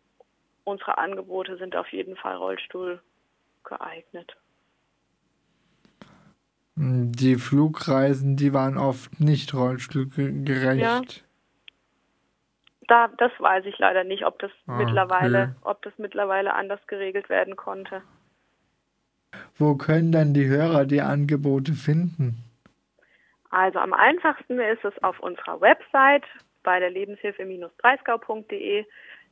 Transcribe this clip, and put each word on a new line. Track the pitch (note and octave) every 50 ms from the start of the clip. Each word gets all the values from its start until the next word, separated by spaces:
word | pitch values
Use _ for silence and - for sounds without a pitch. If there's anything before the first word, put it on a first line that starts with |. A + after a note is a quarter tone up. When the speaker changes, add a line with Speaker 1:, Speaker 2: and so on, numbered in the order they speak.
| _ _ _ _ _ _ _ _ _ _ _ _ -
Speaker 1:
unserer | G3+ G3+ G3 - G#3 -
Angebote | - D#3 F#3+ G3 F#3+ F#3+ F#3 F#3 F#3 F#3 F#3 F#3
sind | F3+ F#3+ F#3 F3+
auf | F3 F3+ -
jeden | - F#3+ F#3 F#3+ F#3
Fall | - - F#3+ F#2
Rollstuhl | F2+ F#2 F#2+ F#2+ - - - - F#3 F#3 F3+ F3 F3+ _ _ _ _ _ _ _ _ _ _ _ _ -
geeignet. | - - - - E3 E3 E3 E3+ _ - E3+ F3 - - _ _ _ _ _ _ _ _ _ _ _ _ _ _ _ _ _ _ _ _ _ _ _ _ _ _ _ _ _ _ _ _ - - _ _ _ _ _ _ _ _ _ _ _ _ _ -
Speaker 2:
Die | D#3 C#3 B2+ B2+ B2 A#2+ A#2+ A#2+ B2 C3 C3 B2+
Flugreisen, | B2 A#2+ - C#3+ C#3+ D#3 D#3 D#3 - - D#3+ C3+ C3 C3+ C#3+ C#3 C3 C3+ C#3 C3+
die | C#3 C#3+ C#3 C#3
waren | C3+ C3 C3+ C3+
oft | C3 C#3 C3+ C3 C3 - - - -
nicht | D3 D3+ D3 - - - C#3
rollstuhlgerecht. | B2+ B2+ B2+ B2+ A#2+ - - - C3+ C3 C3+ - C#3+ C#3 C#3 C#3 C#3+ C3+ C#3 C3 C3 C3 C3 C3 C3+
Speaker 1:
Ja. | A3+ A#3 A#3+ B3+ B3+ - - - _ _ _ _ _ _ _ _ _ - - _ _ _ _ _ _ _ _ _ _ _ _ _ _ _ _ _ _ _ _ _ _
Da, | - A#3+ A#3 A#3 G#3+ -
das | - - A#3+ -
weiß | - - F#3+ F#3+ F#3+ F#3+
ich | G3+ G3
leider | - F#3+ F#3+ F#3 F#3 F#3
nicht, | F#3 G3 G3+ -
ob | - - -
das | G3 G3 - _ _
Speaker 2:
Ah, | - B2
Speaker 1:
mittlerweile, | A#2+ A#2+ A#2 A2+ - F#3 F#3 F#3 F3+ C#3 A#2+ A#2+ - C#3+
Speaker 2:
okay. | C3 B2+ -
Speaker 1:
ob | - - - - -
das | G#3 -
mittlerweile | - G#3 G3 - G3+ G3+ F#3+ F#3+ G3 G3 G3 -
anders | - G3 G3 G3+ G3+ _
geregelt | - G3+ G3 G3 F#3+ F#3+ G3+ G3 -
werden | F#3+ F#3+ F#3 F#3+ F#3+
konnte. | - - G3+ F#3+ G3 F#3+ - G3 F#3+ - _ _ _ _ _ _ _ _ _ _ _ _ _ _ _ _ _ _ _ _ _ _ _ _ _ - - - - _
Speaker 2:
Wo | - D3 D3+ C#3+
können | C3+ - - D#3 E3 E3 E3
dann | E3 D#3+ D#3 D3 C#3+
die | C#3+ C#3
Hörer | C3 C#3 D3 D#3 E3 D#3+ C#3+ C#3
die | C3+ C#3+ C#3+
Angebote | C#3 C#3 C#3+ C#3+ C#3+ C#3+ D3+ C#3 D3 C#3 C3+ C#3 C3+ D#3 D3
finden? | - - D3 D3+ E3 F3+ E3+ - - C3 A#2+ A#2 A#2 - - _ _ _ _ _ _ _ _ _ _ _ _ _ _ _ _ _ _ _ _
Speaker 1:
Also | F3+ F#3 F#3 F#3 F#3 F3+
am | - F#3+ F3+
einfachsten | - G#3 B3+ D#4+ F4+ - D#4 C#4 - - - B3 B3
ist | A#3 G#3+ A3+ A3+ -
es | G3+ - - -
auf | F#3 F3+ -
unserer | - F3+ F3 - - E3+ E3+ E3
Website | F#3+ A#3 D#4+ - - - - C4+ C4+ C4+ C#4+ C#4+ - - - - _ _ _ _ -
bei | F#3 F3+ F#3
der | F3+ F3+
Lebenshilfe | F3+ F#3+ G3+ G3+ G3+ - - G#3 G3+ - F#3+ F#3+ F#3 F3+ F3 E3+ _
Breisgau | _ - A#3+ C#4 C4 - B3+ A#3
punkt | A3+ - - A3 A3 G#3+ -
de. | G#3 G3 - G3+ G3+ G#3 G#3+ G#3 - - - - - - _ _